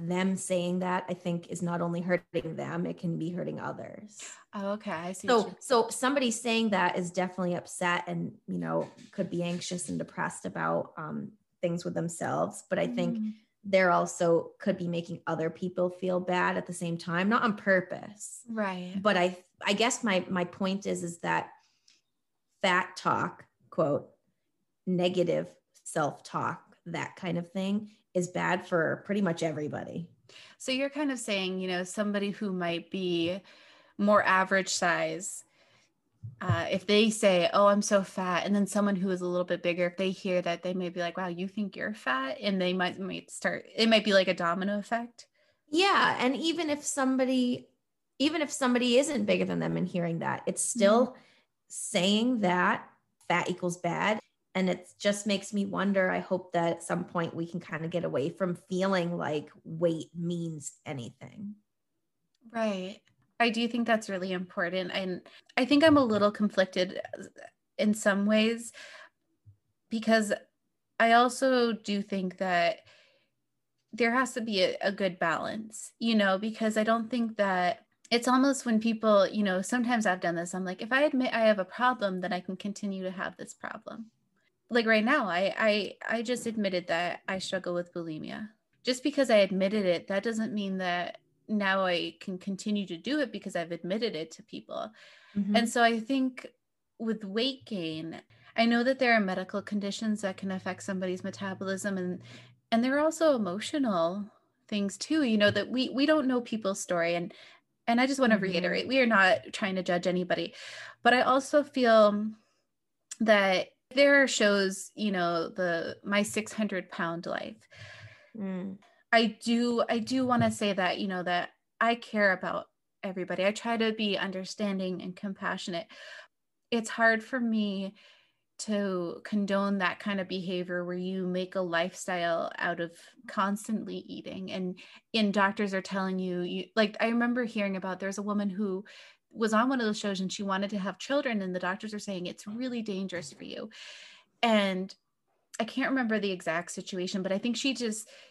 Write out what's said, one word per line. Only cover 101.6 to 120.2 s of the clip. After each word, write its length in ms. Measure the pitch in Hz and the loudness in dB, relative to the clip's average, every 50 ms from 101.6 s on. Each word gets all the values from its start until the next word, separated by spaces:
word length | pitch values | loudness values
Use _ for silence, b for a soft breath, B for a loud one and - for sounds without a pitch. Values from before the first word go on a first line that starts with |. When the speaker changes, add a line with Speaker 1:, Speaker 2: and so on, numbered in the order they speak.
| 196 190 190 190 - 202 196 | -4 -4 -4 -4 -4 -4 -4
Speaker 2:
and, 260 | 185 180 180 180 - B B B B B B B B _ - | -2 -2 -4 -4 -6 B B B B B B B B _ 0
and 140 | 233 226 240 | 0 2 2
there 120 | 262 269 | 2 2
are 80 | 294 302 | 2 2
also 300 | 320 320 - 330 311 285 | 2 2 4 4 4 4
emotional 920 | 240 202 175 175 214 214 - - 302 269 233 196 170 165 170 185 208 202 202 - _ _ _ _ _ _ - | 4 2 -2 -2 -4 -4 -4 -2 0 0 2 2 2 2 2 0 -2 -8 -10 -14 _ _ _ _ _ _ -4
things 300 | 214 208 202 196 - - | -2 -2 -2 -2 -4 -6
too, 240 | - - 302 320 294 | -4 0 2 2 4
you 160 | 233 220 214 | 4 4 6
know, 120 | 208 208 | 6 6
that 200 | 202 202 196 - | 4 4 0 -2
we, 180 | 226 254 254 - | 0 -2 -2 0
we 160 | - 254 285 | 0 2 4
don't 220 | 294 311 311 254 262 | 4 4 4 2 2
know 120 | 254 247 247 | 0 0 -2
people's 380 | - 233 220 220 190 196 - | -2 -4 -2 -2 -2 -2 -2
story. 340 | - - 180 170 165 170 170 | -2 -2 0 0 2 2 2
And, 180 | 170 175 196 B B B B B B B _ _ _ - | 0 -2 -4 B B B B B B B _ _ _ -2
and 160 | - 233 240 262 | 0 2 4 4
I 40 | |
just 140 | 269 277 269 | 2 2 2
wanna 140 | 262 233 220 | 4 4 4
Speaker 1:
Mm-hmm. 80 | 196 190 | 4 2
Speaker 2:
reiterate, 440 | 190 180 180 180 170 170 190 180 | 2 0 0 0 0 0 0 -2
we 120 | 208 254 269 | 0 2 4
are 60 | 254 | 4
not 440 | 233 226 196 190 185 165 151 - - - | 6 6 6 8 6 6 4 0 -4 -8
trying 220 | - 214 190 190 | -4 -2 -2 -2
to 60 | 185 180 | -2 0
judge 240 | - 175 175 175 | 0 0 0 2
anybody, 460 | 185 175 180 180 180 170 170 170 170 B B B B B B B B B B - | 0 0 0 0 0 -2 -2 -2 -6 B B B B B B B B B B 4
but 120 | 240 240 | 6 6
I 80 | 254 254 | 6 6
also 400 | 247 254 269 262 - - 294 277 | 6 4 4 4 4 4 4 4
feel 680 | 285 - 262 247 233 226 220 214 208 208 208 214 220 220 - _ _ _ _ _ _ _ _ _ _ _ _ _ - - - | 2 2 2 6 8 8 10 8 8 6 2 -2 -4 -6 -8 _ _ _ _ _ _ _ _ _ _ _ _ _ -10 -4 0
that 480 | 226 220 214 202 196 196 185 175 - - _ _ _ - - | 4 6 6 6 6 4 2 2 0 -4 _ _ _ -2 4
there 280 | 262 285 277 285 277 269 | 6 8 8 8 8 6
are 60 | 254 | 4
shows, 640 | - - 220 208 202 202 196 190 190 - - - - | 4 4 4 4 6 4 4 2 0 -4 -10 -12 -8
you 160 | - 214 208 | -4 -2 -2
know, 380 | 185 180 175 170 175 165 160 - | 0 0 0 0 0 0 -2 -4
the 500 | - 185 185 175 170 165 - - - - - | -4 -2 -2 0 0 -2 -4 -6 -8 -10 -6
My 180 | 196 202 208 208 | -2 0 0 0
Six 300 | 214 - 214 214 - - | 0 -2 -4 -6 -4 -4
hundred 380 | - 214 196 202 180 185 - | -4 -2 -2 -2 -4 -6 -6
Pound 360 | - - 175 165 170 170 175 | -6 -4 -4 -4 -4 -4 -6
Life. 420 | - - - - - - - _ _ B B B B B B B B B B B B B | -6 -6 -6 -6 -10 -14 -16 _ _ B B B B B B B B B B B B B
Speaker 1:
Mm. 420 | 220 196 190 185 180 185 196 190 196 b b b b b b - | -8 -8 -6 -6 -6 -8 -8 -10 -12 b b b b b b 4
Speaker 2:
I 260 | 226 233 208 220 - - | 4 4 4 0 -4 -2
do, 400 | 226 233 233 240 240 240 233 - - | 0 0 2 2 0 0 0 0 0
I 100 | 220 233 | 0 -2
do 280 | 220 220 254 262 | -2 -2 -2 0